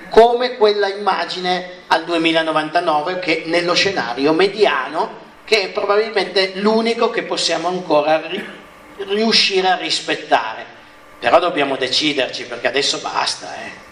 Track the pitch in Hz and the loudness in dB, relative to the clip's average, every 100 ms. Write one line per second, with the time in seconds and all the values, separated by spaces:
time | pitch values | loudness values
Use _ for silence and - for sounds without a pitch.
0 | - 214 233 240 247 - 208 208 196 196 | 2 6 6 4 -2 2 2 4 0 -2
1 | 196 170 170 185 180 180 180 - - 165 | -2 -2 -4 -4 -2 -2 -4 -14 -2 -2
2 | 165 165 165 160 160 156 151 175 170 151 | 0 0 2 2 2 0 0 0 2 0
3 | 160 180 - 160 160 170 175 170 196 190 | 0 -4 -2 -2 0 0 0 0 0 -2
4 | 120 123 143 160 196 208 190 139 131 156 | -4 0 2 4 2 2 0 0 -2 -4
5 | 220 - - - - 214 190 214 202 208 | -4 -8 -20 -20 0 0 0 -2 0 2
6 | 226 208 180 196 190 190 208 220 226 226 | 2 -2 0 0 0 0 2 2 2 2
7 | 233 196 170 170 - 160 170 180 160 151 | 0 0 -4 -2 -2 -2 -2 -4 2 2
8 | 147 160 160 196 - - - - - - | 4 0 0 -8 -10 -14 -20 -20 -20 -14
9 | 196 208 226 196 - 190 185 180 160 - | -4 0 2 2 2 2 2 0 -2 -6
10 | - 151 - 127 110 113 117 - - - | -4 -6 0 0 0 -8 -14 -20 -20 -20
11 | - - 120 156 175 143 139 131 127 - | -20 -6 2 4 4 2 0 0 0 0
12 | 151 131 123 - 113 120 - 131 - 156 | 0 0 -2 -4 -10 -4 -2 0 0 -2
13 | - - - - - - - - - | -4 -2 -2 -4 -8 -12 -14 -16 -20